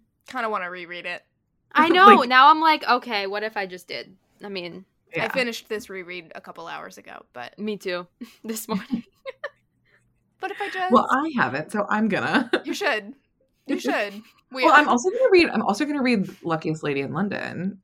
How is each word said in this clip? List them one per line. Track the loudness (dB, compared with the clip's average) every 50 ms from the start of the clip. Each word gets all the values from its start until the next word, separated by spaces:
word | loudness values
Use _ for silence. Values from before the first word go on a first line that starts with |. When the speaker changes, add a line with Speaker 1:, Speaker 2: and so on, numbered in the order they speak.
| _ _ _ _ _ -12
Speaker 1:
Kinda | -8 -6 -6 -4
wanna | -4 -4 -6 -8
reread | -10 -12 -12 -12 -12 -12 -10
it. | -10 -12 -12 -14 _ _ _ _ _ _ _ _ _
Speaker 2:
I | 2 2 4 4
Speaker 3:
<laughs> |
Speaker 2:
know. | 6 8 8
Speaker 3:
Like | 10 8 8 6 4
Speaker 2:
Now | 6 8 8 8
I'm | 8 6
like, | 4 2 2 2 2 0
"Okay, | 0 0 0 -4 -4 -4 -4
what | -4 -6 -6
if | -6 -6 -6
I | -6 -8
just | -8 -10 -16 -14 -12
did?" | -12 -12 -12 -14 -20 _ _ _ _ _ -14
I | -10
mean, | -10 -10 -10 -10 -14 -16 -20 _ _ _ _ _ -6
Speaker 1:
I | -6 -4
Speaker 3:
Yeah. | -4
Speaker 1:
finished | -4 -4 -4 -4 -6 -10 -10 _
this | -10 -10 -10 -12
reread | -14 -14 -12 -12 -14 -16 -16 -16 -20
a | -20
couple | -18 -18 -18 -16 -14
hours | -14 -14 -14 -14 -16 -18 -20
ago, | -20 -20 -20 -20 -20 _
but | _ -16 -16 -16 -12 -8
Speaker 2:
Me | -8 -6 -6 -6
too. | -6 -6 -6 -6 -8 -12 _ _ -20
<laughs> | -20 -20 _ -12
This | -10 -10 -10 -6 -6
morning. | -6 -6 -4 -6 -8 -8 -8 _
<laughs> | _ _ _ -16 -14 _ -14 -14 -14 _ _ _ _ _ _ _ _ _ _ _ _ _ _ _ _ _
Speaker 1:
What | -10 -10
if | -8 -8
I | -8 -8
just | -4 -4 2 4
Speaker 3:
Well, | 4 4 4 2
I | 0 -2 -2 -2 -2
haven't, | -2 -2 -2 -2 -6 -8 -6
so | -6 -6 -4 -2
I'm | -2 0 0 0
gonna. | 0 -2 -2 0 0 0 0 0 -4 -4
<laughs> | -4
Speaker 1:
You | -8
should. | -8 -4 -2 -2 -2 -2 -6 -10 -18 _ _ _ _ _ _ _ _ _ _
You | -6 -6 -4
should. | -2 -2 -2 -2 -4 -4 -8 -14 -18 -20 _ _ _ _
We | -4 2 4
Speaker 3:
Well, | 6 8
I'm | 8 6 6
also | 2 2 0 -2
gonna | 0 2 4 6
read, | 8 6 6 6
I'm | 2 0
also | 0 0 0 -2 -2
gonna | -4 -2 0
read | 2 2 2 2 0 -4 -8 -10
Luckiest | -4 -4 -4 -2 -2 -4 -6 -4
Lady | -4 -2 -2 -2
in | -4 -4
London, | -4 -4 -4 -4 -4 -6 -6 -8 -8 -6 -6 -6 -8 -8